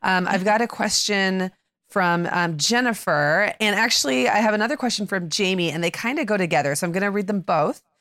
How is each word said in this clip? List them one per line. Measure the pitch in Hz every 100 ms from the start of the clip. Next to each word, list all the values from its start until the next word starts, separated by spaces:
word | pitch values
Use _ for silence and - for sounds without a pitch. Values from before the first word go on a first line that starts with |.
Um, | - 185 180
I've | 190
got | 190 214
a | 233
question | - 214 - - 202 190 190 185 - _ _ _
from, | 208 180 170 170
um, | - 175 156
Jennifer. | 147 233 247 220 - 151 147 165 208 -
And | 214
actually, | 202 240 - 285 254 240
I | 202
have | 220
another | 214 226 302
question | 247 - 202
from | 196 175
Jamie, | - 185 185 170
and | 151
they | 170
kinda | - 226 294
go | 233 208
together. | 175 156 143 147
So | 175
I'm |
gonna | 175 202
read | 202 196
them | 202
both. | 165 170 160 294 _ _